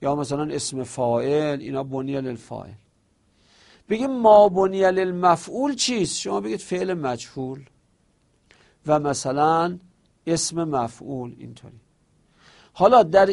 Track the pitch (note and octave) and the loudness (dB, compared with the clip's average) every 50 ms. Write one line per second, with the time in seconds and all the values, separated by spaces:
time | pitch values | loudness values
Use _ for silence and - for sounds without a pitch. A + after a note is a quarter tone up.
0 | - C#3 C#3+ D3 C#3+ A#2+ C#3+ C#3+ D3+ D3+ D3 D3 - - C#3 C3 B2+ A#2+ - - | -4 -4 -2 -2 -4 -4 -4 -4 -4 -4 -6 -6 -6 -6 -8 -8 -10 -10 -6 -4
1 | B2+ A#2+ A#2 A#2 B2 C3+ C#3+ D3+ D#3 D3+ C#3+ C#3 - B2 C#3 C3+ C#3 C3+ C3 C3+ | -2 0 0 0 0 0 0 0 0 -2 -4 -6 -8 -8 -8 -8 -6 -6 -8 -8
2 | C3 C3+ C#3 C#3 C3 C3 A#2+ G#2+ - - A#2+ G#2+ F#2+ F#2 G#2+ - _ _ _ _ | -6 -6 -6 -6 -6 -8 -10 -12 -14 -14 -14 -14 -14 -16 -20 -20 _ _ _ _
3 | _ _ _ _ _ _ _ _ _ _ _ _ _ _ _ _ _ _ G#3 A3+ | _ _ _ _ _ _ _ _ _ _ _ _ _ _ _ _ _ _ -4 -2
4 | C4 C4+ C4 B3 A3+ A3 G#3+ G#3 G#3 G3+ F3+ F#3 F#3+ F#3+ F#3+ F#3+ F#3+ F#3 F#3 F#3+ | -2 -4 -2 2 6 8 10 10 8 8 4 2 0 0 2 2 2 2 2 2
5 | F#3+ F#3 F3+ F3+ F3+ F3+ E3+ E3 - - F3 A#3 C4+ C#4+ C#4 A#3 - B3 B3 A3 | 0 -2 -2 2 4 2 2 2 0 -10 -6 -4 -2 -2 -2 -2 -4 -2 0 -2
6 | F3+ - - - - G3 G3 G3+ G3 G#3+ A3 G#3 - - F#3 F3+ F#3 F#3+ F#3 E3+ | -2 -2 -4 -8 -6 -4 -6 -4 -4 -6 -8 -8 -6 -6 -6 -4 -4 -4 -4 -4
7 | D3 C3 B2 A#2+ - - - C#3 C3 B2+ C3+ C#3 C3+ _ _ _ _ _ _ _ | -4 -4 -4 -6 -8 -14 -10 -10 -10 -10 -10 -14 -16 _ _ _ _ _ _ _
8 | _ _ _ _ _ _ _ _ _ _ - _ _ _ _ _ _ D3+ D3+ D3+ | _ _ _ _ _ _ _ _ _ _ -20 _ _ _ _ _ _ -2 -2 0
9 | D3 C#3+ C#3 - - C3+ C3 C#3+ D3+ D#3 E3 E3 E3+ F3 F3+ F3+ - _ _ _ | 0 -2 -4 -4 -4 -4 -2 0 0 2 2 0 0 -2 -6 -10 -16 _ _ _
10 | _ _ _ _ _ D#3+ E3 D#3 - - E3 E3 E3 D#3 C#3+ C3 A#2 A#2 - - | _ _ _ _ _ -4 -2 -2 -2 -4 -4 -6 -6 -2 -2 -4 -4 -4 -8 -14
11 | - - C#3 B2+ B2 A#2+ - - - A#2 A#2+ - - A#2 A#2 A2+ _ _ _ _ | -14 -12 -10 -10 -10 -12 -14 -18 -20 -20 -20 -20 -20 -20 -20 -20 _ _ _ _
12 | _ _ _ _ _ _ _ _ _ - _ - _ _ _ - F3+ G#3+ B3 A#3+ | _ _ _ _ _ _ _ _ _ -20 _ -20 _ _ _ 4 4 6 8 6
13 | G3+ D#3 E3+ F#3+ G3 G3 | 6 6 6 6 6 6